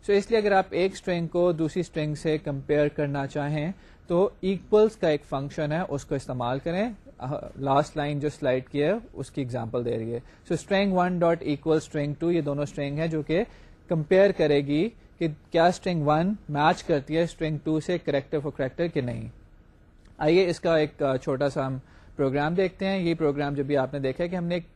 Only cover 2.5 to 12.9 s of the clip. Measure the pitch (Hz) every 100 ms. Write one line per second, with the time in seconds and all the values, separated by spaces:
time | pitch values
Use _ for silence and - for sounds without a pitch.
2.5 | 139 135 147 147 147 147 143 139 147 143
3.5 | 151 156 196 - - - 175 196 - 185
4.5 | 190 - 214 220 214 170 147 - 139 139
5.5 | - 147 156 185 143 - 139 - 127 120
6.5 | 135 170 175 233 202 - - 127 147 -
7.5 | - 135 139 - 156 147 147 147 - 139
8.5 | 131 131 139 147 220 - - 131 - 131
9.5 | 123 113 123 120 113 113 135 - - -
10.5 | 170 - 196 202 185 180 180 170 170 151
11.5 | 143 160 156 - 156 143 143 170 170 147
12.5 | 143 147 - 143